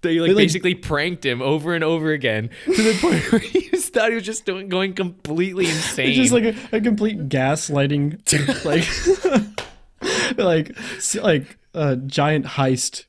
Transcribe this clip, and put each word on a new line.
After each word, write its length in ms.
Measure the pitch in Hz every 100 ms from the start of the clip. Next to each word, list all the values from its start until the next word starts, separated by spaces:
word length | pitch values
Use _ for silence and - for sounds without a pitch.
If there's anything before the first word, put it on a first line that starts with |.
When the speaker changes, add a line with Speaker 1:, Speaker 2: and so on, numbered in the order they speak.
Speaker 1:
they, 160 | 175 165
like, 80 | 165
Speaker 2:
They, 60 |
like, 100 | 202
Speaker 1:
basically 300 | 196 160 180 180
pranked 500 | - 147 160 175 139
him 160 | 120
over 320 | 127 156 156
and 80 | 170
over 300 | 160 165 156
again 380 | 151 127 107 113 - -
to 40 | 370
the 140 | 220 196
point 220 | 339 175
<laughs> 100 | -
where 80 | 226
he 280 | - 370 359
just 220 | 359 -
thought 180 | 247 220
he 40 |
was 100 | 233
just 200 | 196 220 -
doing, 220 | 185 196
going 240 | 185 190
completely 680 | 185 185 175 - 160 185 180 175
Speaker 2:
It's 80 | 160
Speaker 1:
insane. 380 | 160 - 262
Speaker 2:
just, 180 | 240 254
like, 120 | 247
a, 320 | 220 214 - 220
a 40 |
complete 480 | 220 208 214 208 143
gaslighting, 920 | 135 131 151 - 143 139 143 143 156 - 151 139 262
Speaker 1:
<laughs> 0 |
Speaker 2:
like, 1700 | 160 151 165 - - 381 370 269 208 - - - - _ 370 453 - 247
<laughs> 0 |
like, 400 | 196 160 156 - - -
s-, 200 | - 208
like, 420 | 214 156 - - _
a 220 | 175 147 127
giant 500 | 135 - 147 151 139
heist. 580 | - 135 127 - -